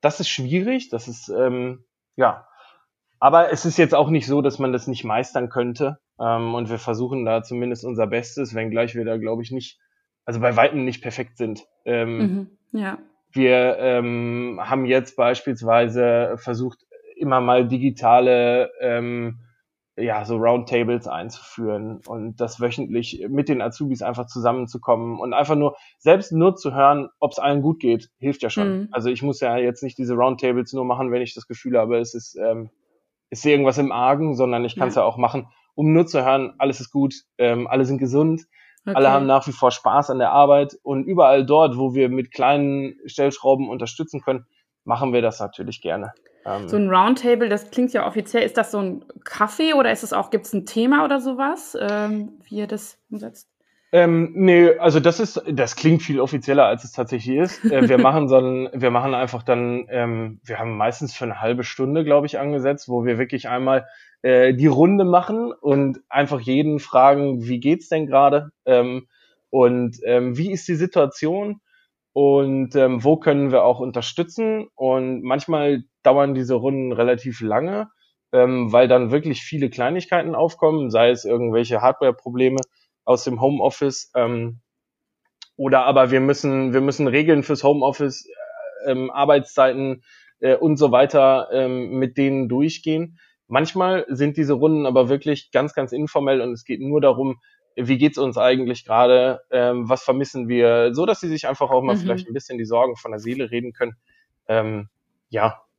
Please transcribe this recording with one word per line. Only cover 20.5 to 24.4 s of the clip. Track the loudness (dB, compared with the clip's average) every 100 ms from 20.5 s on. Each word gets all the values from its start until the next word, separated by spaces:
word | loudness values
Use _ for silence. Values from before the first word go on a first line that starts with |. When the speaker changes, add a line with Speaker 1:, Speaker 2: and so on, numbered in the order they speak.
| 0 0 -2 0 -4 -6
Speaker 1:
einzuführen | -10 -12 -16 -20 -10 -6 -6 -8 -14 -14
und | -12 -12 -8
das | -10 -6
wöchentlich | -6 -6 -6 -6 -6 -10 -6
mit | -4 -2
den | -2
Azubis | -4 -6 -6 -6
einfach | -6 -8 -10
zusammenzukommen | -4